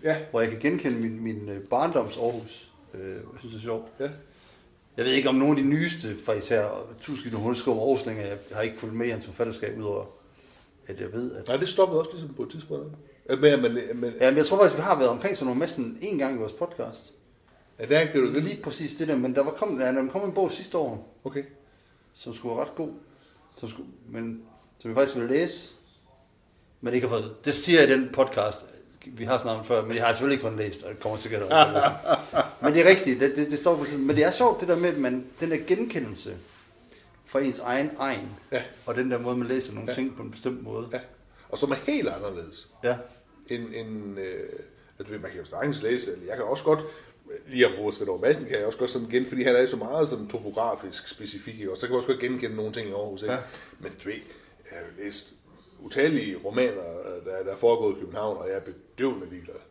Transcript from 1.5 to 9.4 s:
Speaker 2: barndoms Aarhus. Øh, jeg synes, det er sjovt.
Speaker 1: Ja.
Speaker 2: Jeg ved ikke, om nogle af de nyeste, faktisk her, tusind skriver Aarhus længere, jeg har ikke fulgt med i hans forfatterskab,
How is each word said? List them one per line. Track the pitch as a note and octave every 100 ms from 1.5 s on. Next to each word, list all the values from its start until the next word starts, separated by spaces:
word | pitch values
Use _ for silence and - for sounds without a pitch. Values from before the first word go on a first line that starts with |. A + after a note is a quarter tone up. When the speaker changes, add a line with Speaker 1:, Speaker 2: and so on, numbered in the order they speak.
| G2
Speaker 2:
barndoms | G2 A#2+ D#3+ D#3 G#2+ -
Aarhus. | A#2 A#2 A2 - - - -
Øh, | - F#2+
jeg | F#2 - -
synes, | A#2+
det | A2+
er |
sjovt. | A2+ A2+ A2+ -
Speaker 1:
Ja. | C#3 D3+ - - - - _ _ _ -
Speaker 2:
Jeg |
ved | B2
ikke, | C3+ C3
om |
nogle | C3 C#3 D3
af |
de | C#3
nyeste, | D3+ E3+ E3 A#2 G#2 -
faktisk | G#2+ G2
her, | A#2 G#2 G2+ G#2+ A#2
tusind | - C#3 A#2+ A2 A2
skriver | A#2+ - A2+
Aarhus | A#2 C3 B2+
længere, | G#2+ G2+
jeg | G2+ -
har | G#2+
ikke | A2+ A2+
fulgt | A#2
med | A2+ A#2+
i |
hans | A2 G#2+
forfatterskab, | F#2+